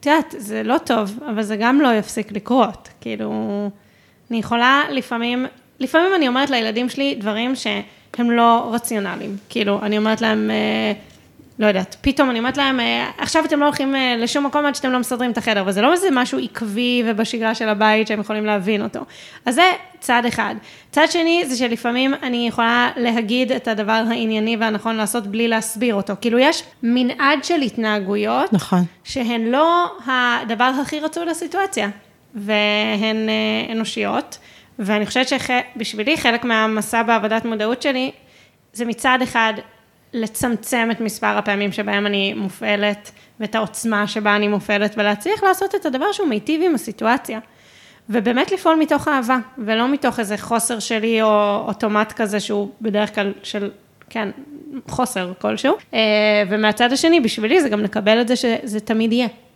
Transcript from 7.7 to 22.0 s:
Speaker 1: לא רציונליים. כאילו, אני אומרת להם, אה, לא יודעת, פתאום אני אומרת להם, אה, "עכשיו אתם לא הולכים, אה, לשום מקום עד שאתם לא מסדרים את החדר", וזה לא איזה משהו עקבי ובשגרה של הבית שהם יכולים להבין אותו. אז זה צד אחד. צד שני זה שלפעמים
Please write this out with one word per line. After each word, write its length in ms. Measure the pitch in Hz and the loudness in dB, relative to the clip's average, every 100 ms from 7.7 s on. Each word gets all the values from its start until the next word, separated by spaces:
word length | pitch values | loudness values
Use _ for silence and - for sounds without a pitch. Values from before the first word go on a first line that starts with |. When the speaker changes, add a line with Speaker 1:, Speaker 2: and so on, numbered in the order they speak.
| 202 202 - _ - 240 | -4 -6 -16 _ -2 2
Speaker 1:
לא 400 | 233 233 233 247 | 4 6 4 2
רציונליים. 640 | 233 233 226 196 175 190 196 - | -4 -4 -4 -4 -6 -10 -12 -8
כאילו, 300 | 233 208 202 | -2 0 0
אני 160 | 214 214 | 0 0
אומרת 220 | 214 220 | 2 0
להם, 300 | 226 214 214 | 0 0 0
אה, 420 | 214 214 220 220 208 - - - _ - - | 0 0 0 -2 -4 -8 -20 -20 _ -20 0
לא 80 | 214 | 2
יודעת, 300 | 190 185 - | 2 -2 -2
פתאום 300 | - 269 277 | -2 2 2
אני 80 | 233 | 2
אומרת 180 | 240 262 | -2 0
להם, 240 | 277 262 | 0 2
אה, 300 | 233 233 - - | 0 -2 -4 -6
"עכשיו 260 | - 320 | -2 0
אתם 160 | 320 294 | 2 2
לא 40 | |
הולכים, 320 | 285 285 269 269 | 2 2 -2 0
אה, 200 | 254 240 | 0 0
לשום 280 | 233 294 285 | 0 0 0
מקום 200 | 294 294 | 0 0
עד 80 | |
שאתם 160 | 277 262 | 0 0
לא 80 | 254 | 0
מסדרים 320 | 240 240 247 | -2 -2 -2
את 80 | 233 | -2
החדר", 260 | 233 208 190 | 0 0 0
וזה 160 | 196 | 2
לא 100 | 233 | 4
איזה 160 | 349 381 | 4 2
משהו 260 | 262 247 262 | 2 0 -2
עקבי 640 | 240 - 226 202 247 247 226 | -4 -6 -6 -2 0 2 0
ובשגרה 480 | 214 220 240 220 | 0 -2 0 -2
של 140 | 226 226 | -2 -2
הבית 380 | 208 214 214 220 | 2 4 4 2
שהם 120 | 214 | -2
יכולים 260 | 202 214 214 | -2 -2 0
להבין 360 | 208 185 214 | 0 0 -2
אותו. 180 | 214 - 277 - - - - | -2 -8 -12 -16 -20 -8 -4
אז 80 | |
זה 180 | 247 359 359 - - | 4 4 4 -6 -14
צד 220 | - 240 240 | 0 2 2
אחד. 260 | 233 214 220 - - - | -2 -4 -4 -12 -20 -4
צד 160 | - 320 | 2 2
שני 340 | 330 330 339 339 | 4 2 2 0
זה 100 | 254 | -2
שלפעמים 580 | 247 226 240 240 | -2 -2 -2 0